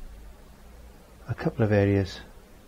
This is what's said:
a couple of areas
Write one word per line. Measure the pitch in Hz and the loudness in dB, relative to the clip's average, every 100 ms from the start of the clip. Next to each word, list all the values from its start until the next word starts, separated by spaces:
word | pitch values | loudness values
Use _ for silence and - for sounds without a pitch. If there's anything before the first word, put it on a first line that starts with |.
| - - - - - - - - - - - - - | -12 -16 -20 -20 -20 -20 -20 -20 -20 -20 -20 -16 -10
a | |
couple | 120 165 - | -6 -4 0
of | 107 | 2
areas | 104 101 98 95 - - - - - | 4 4 4 0 -6 -18 -20 -20 -20